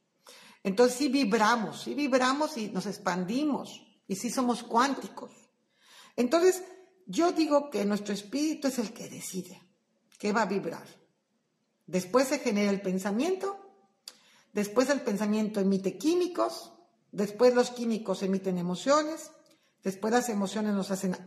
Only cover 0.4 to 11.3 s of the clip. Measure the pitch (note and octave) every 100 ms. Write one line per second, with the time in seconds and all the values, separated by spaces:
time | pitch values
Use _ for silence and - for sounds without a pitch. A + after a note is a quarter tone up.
0.4 | - - G3+ G3 B3 B3 D4 C4+ A#3 A3
1.4 | G#3+ A#3+ F3+ - - A#3+ C#4+ B3+ B3+ C#4
2.4 | D4+ C4 G#3 - G#3 F#3 F#3+ F3+ F3+ B3
3.4 | D4+ A#3 - - - _ - F#3+ A#3+ C4+
4.4 | B3 A3+ - A#3+ C4+ C4 - - - -
5.4 | _ _ _ _ _ - - - A#3+ E4
6.4 | F#4 F#4+ - - - _ - F#3 F4 D#4+
7.4 | D4+ D4 D4 G#3 G3+ G#3 G3+ G3 - C#4
8.4 | D#4 D4+ C#4 B3 G#3 - F3 E3 - F#3
9.4 | - - _ _ _ _ _ _ G#3 G#3+
10.4 | G3+ G3 E3 - - - _ _ _